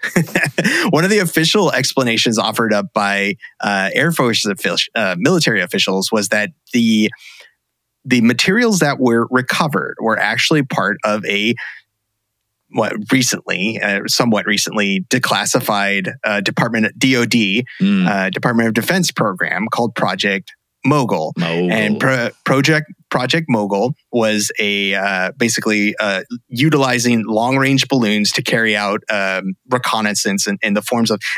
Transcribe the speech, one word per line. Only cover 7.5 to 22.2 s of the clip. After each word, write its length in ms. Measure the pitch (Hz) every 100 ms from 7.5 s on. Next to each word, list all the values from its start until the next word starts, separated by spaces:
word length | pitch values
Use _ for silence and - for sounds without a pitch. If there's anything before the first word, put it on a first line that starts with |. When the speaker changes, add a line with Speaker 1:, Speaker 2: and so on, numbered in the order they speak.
| _ _ _ _ _
Speaker 1:
the 180 | 131 123
materials 580 | 113 120 - 208 240 190
that 200 | 147 135
were 280 | 127 117 113
recovered 680 | 127 123 - 160 131 69 -
were 180 | 110 110
actually 460 | 104 120 - 156
part 340 | 139 - 95 104
of 200 | 107 107 101
a, 280 | 101 107 120 - - _ _ _ _ _ _ _ _ _
what, 240 | - 107 104 107
recently, 680 | 131 123 - - 90 104 107
uh, 200 | 101 98 -
somewhat 380 | - 123 104 98
recently 560 | 104 - 107 101 95 -
declassified, 1040 | 123 - 101 113 127 - 104 98 98 92 -
uh, 180 | 113 104
Department, 560 | 101 107 123 113 110 -
D 160 | 131 123
O 80 | 117
D, 400 | 120 101 104 127 -
Speaker 2:
Mm. 260 | 95 98 92
Speaker 1:
uh, 220 | 98 95
Department 380 | 92 127 117 113
of 60 | 113
Defense 360 | 110 185 165
program 560 | - 110 92 87 90 110
called 240 | - 117 -
Project 580 | 104 92 101 98 - - _ _
Mogul. 480 | 135 147 120 87 78 -
Speaker 2:
Mogul. 340 | - 85 90
Speaker 1:
And 280 | 110 107 107
Pro-, 300 | 131 131